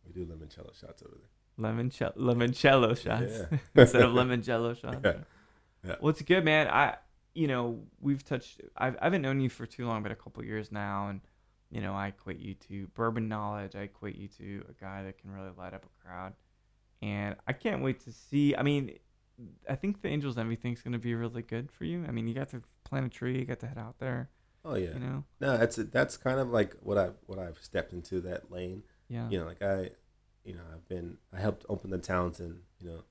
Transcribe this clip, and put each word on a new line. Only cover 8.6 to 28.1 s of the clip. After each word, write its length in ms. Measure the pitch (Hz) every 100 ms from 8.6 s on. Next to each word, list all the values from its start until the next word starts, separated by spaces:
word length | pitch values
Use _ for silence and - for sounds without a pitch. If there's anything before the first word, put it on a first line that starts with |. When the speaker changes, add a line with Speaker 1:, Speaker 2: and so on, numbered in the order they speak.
| - -
Speaker 2:
I've, 200 | 131 127
I 40 |
haven't 180 | 160 185
known 180 | 135 139
you 80 | 131
for 160 | -
too 220 | 113 - 120
long, 160 | 113
but 100 | 104
a 40 | 107
couple 280 | - 117
years 260 | 110 107 101
now, 380 | 104 101 101 101
and, 120 | 98 - _ _ _ _
you 100 | -
know, 140 | 98
I 140 | 98 98
equate 320 | 98 98 87
you 140 | -
to 340 | 90 - 98 95
bourbon 400 | - 113 117 110
knowledge. 460 | 107 104 104 98 101
I 60 |
equate 340 | 101 _ 104 -
you 120 | 101
to 360 | - 101 101 90
a 40 | -
guy 260 | 98 98
that 140 | 95 95
can 120 | 98
really 200 | 98 95 90
light 160 | 90
up 140 | 98 -
a 160 | _ 90
crowd, 280 | 90 92 - _ _ _ _ _ _
and 360 | 104 101 101 - -
I 60 |
can't 280 | 131 226 175
wait 180 | 135 131
to 120 | -
see. 440 | - - 143 143 -
I 60 |
mean, 360 | 143 143 127 - _ _ _ - 120 - -
I 80 | 135
think 260 | 196 202
the 60 | -
Angels 280 | 147 143 120
Envy 200 | 113 113
thing's 260 | 123 117
gonna 160 | - 120
be 160 | 117
really 280 | 117 117 120
good 280 | 117 113 139
for 140 | -
you. 200 | 160 175 160
I 20 |
mean, 160 | 120 113
you 80 |
got 140 | 117 143
to 120 | 127 - _
plant 240 | - 135 131
a 20 |
tree, 300 | - 123 127
you 60 |
got 160 | 127 123
to 80 | 117
head 100 | 135
out 200 | 113 -
there. 300 | 131 123 131 _ _ _
Speaker 1:
Oh, 100 | 160
yeah. 200 | 127 87
Speaker 2:
You 40 | 127
know? 260 | 127 135 139 _
Speaker 1:
No, 160 | 139 120
that's, 200 | 117 -
that's 400 | 107 127 139 -
kind 240 | 131 131
of 100 | 123
like 240 | 117 101 -
what 180 | - 101
I've, 160 | 92 - -
what 120 | 95
I've 200 | 87 80
stepped 300 | - 92 -
into 280 | 90 82